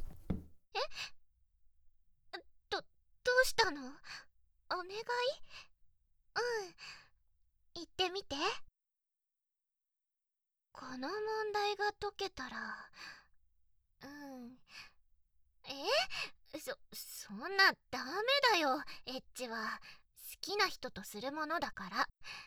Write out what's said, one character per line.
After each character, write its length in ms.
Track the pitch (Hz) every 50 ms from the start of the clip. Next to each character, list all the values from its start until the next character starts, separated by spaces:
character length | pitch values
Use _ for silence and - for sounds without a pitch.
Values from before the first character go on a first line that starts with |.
| - - - - - - - - - - - - - _ - 427 523 - - - - - - - - - _ _ _ _ _ _ - - - _ - - - - _ _ - _ _ - - 359 - - - - _ -
ど、 120 | 427 349
ど 60 | - - _ _ _ _ - - - 494 494 508
う 40 | 508
し 80 | - -
た 160 | - 440 349
の？ 280 | 285 294 262 254 285 - - - - - - - - _ - _ _ _ _ -
お 80 | - 359
願 100 | 359 370
い？ 40 | 392 427 466 - 480 480 494 523 605 - - - - - - - - _ - - - _ _ _ _ _ _ _ -
う 40 | - 466 494 466 440 392 349
ん。 60 | - - - - - - - - _ _ _ _ _ _ _ _ _ _ _ _ -
言 100 | 339 320
っ 40 | -
て 220 | - - 370 359
み 140 | 359 403 381
て。 140 | - 277 277 330 403 508 - - - - _ _ _ _ _ _ _ _ _ _ _ _ _ _ _ _ _ _ _ _ _ _ _ _ _ _ _ _ _ _ _ _ _ _ _ _ _ _ _
こ 260 | - - - 254 254 254
の 120 | 254 294
問 420 | 392 427 427 440 440 440 427 427
題 240 | 403 415 403 415 415
が 160 | 392 403 415 415
解 200 | - 415 403 -
け 140 | - 403 381
た 200 | - - 254 240
ら、 400 | 226 226 220 214 214 - - - - - - - - - - _ - - _ _ _ _ _ _ _ _ _ _ _ - -
う 40 | 269
ん。 500 | 285 294 285 277 262 254 240 240 254 247 - - - - - - - - - _ _ - _ _ _ _ _ _ _ _ -
え？ 220 | - 269 277 285 381 523 622 762 - - - - - - - - - - 302
そ、 200 | - 508 - - - - -
そ 400 | - - - - - - - 202
ん 240 | 202 277 349 392 392
な 160 | 392 359 - - _ _
ダ 160 | - 254 254
メ 80 | 262 320 392 427 508 554 571 554 480 427
だ 40 | 349
よ、 240 | 302 269 254 - - - - - -
エ 120 | - 254 262
ッ 60 | - - -
チ 160 | - 254 233
は。 320 | 226 226 220 226 226 214 - - - - - _ _ - - -
好 60 | - -
き 160 | - 311 392
な 140 | 415 392 -
人 220 | - - - 254
と 120 | - - 196
す 160 | - - 208
る 140 | 240 269 285
も 120 | 311 302
の 140 | 302 - -
だ 120 | 294 202
か 180 | - - 196 180
ら。 200 | 196 240 - - - - - - - - -